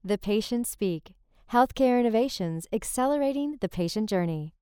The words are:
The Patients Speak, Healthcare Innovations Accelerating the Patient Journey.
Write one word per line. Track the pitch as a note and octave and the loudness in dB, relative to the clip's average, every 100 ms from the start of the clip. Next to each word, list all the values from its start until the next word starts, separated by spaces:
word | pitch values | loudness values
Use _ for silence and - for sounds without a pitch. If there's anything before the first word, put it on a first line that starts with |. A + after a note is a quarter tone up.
| F#3 | -2
The | G3+ | -4
Patients | - G#3 G#3 A#3+ A#3+ | 0 -2 0 -4 -4
Speak, | - G3 E3 - - _ _ _ | -4 -4 -4 -8 -20 _ _ _
Healthcare | A#3+ B3+ - C4 B3 | 2 2 4 4 4
Innovations | A#3+ A3 C4 - E3+ E3 - | 4 2 0 -2 -4 -4 -4
Accelerating | A3+ - - C4 D4 C#4 C#4 C#4+ D4 | -4 -4 -2 0 2 0 0 -4 -4
the | F#3 | -6
Patient | - E3+ - G#3+ | -2 -2 -2 0
Journey. | F#3+ E3+ D#3+ D3+ _ | 0 0 -2 -8 _